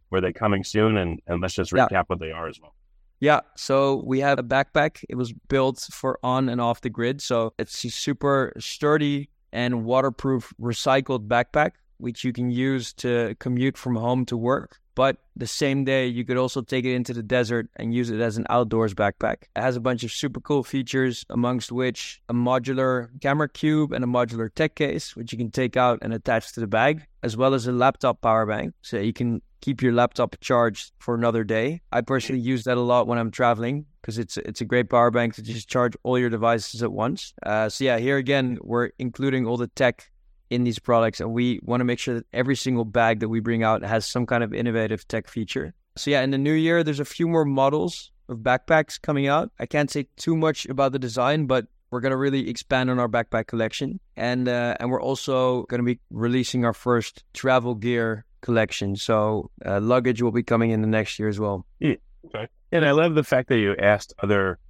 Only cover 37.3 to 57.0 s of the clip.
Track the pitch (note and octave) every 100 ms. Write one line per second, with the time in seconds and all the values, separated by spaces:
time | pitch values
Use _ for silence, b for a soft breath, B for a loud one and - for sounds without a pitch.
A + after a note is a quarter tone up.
37.3 | - - G#2+ A2 - C3+ A#2 B2 C#3 C3
38.3 | C#3 B2+ A#2 - A#2+ A#2+ - B2+ A2+ C3+
39.3 | C3 A#2 A#2+ A#2+ - B2+ - - _ _
40.3 | _ - B2 A#2+ A2 - A#2 A2+ - A2+
41.3 | A#2 B2 A2 - B2 B2 B2 - A#2 -
42.3 | - B2+ C3 C3+ B2 A2+ A#2+ A2+ A2+ A2
43.3 | A2+ A2+ A#2 A2+ A2 G2+ A2+ - B2 A#2+
44.3 | A#2+ A2+ G#2+ A#2+ A2+ A2 G#2 - A2+ -
45.3 | - G#2 C3 D3+ - _ - - C#3+ C3+
46.3 | C3+ C#3+ D#3 D#3+ E3+ D#3 C#3+ C#3+ - E3+
47.3 | E3 D3 C3+ C3+ D3+ F3 - - _ -
48.3 | A#2 A#2 B2+ - D#3+ D3+ - - C#3+ C#3
49.3 | D3 G#3 - B2 D3+ C#3+ D3 C3+ - -
50.3 | D#3+ D#3 D3 - C3 C3+ C3+ B2+ A#2+ B2
51.3 | D#3 C#3 C3 A2 _ - B2 C3 C3 C#3
52.3 | C3+ B2 A#2 - C3 B2+ B2+ A#2+ A#2 A2+
53.3 | A2+ A2 A#2 A2 - C3+ F#3+ _ - A#2+
54.3 | B2 B2 B2 A#2+ - A#2+ B2+ C3 C3+ -
55.3 | C3 B2+ B2+ - A#2+ B2 A#2+ - A2 A#2
56.3 | B2 A#2+ B2+ A#2+ A2 B2 A#2+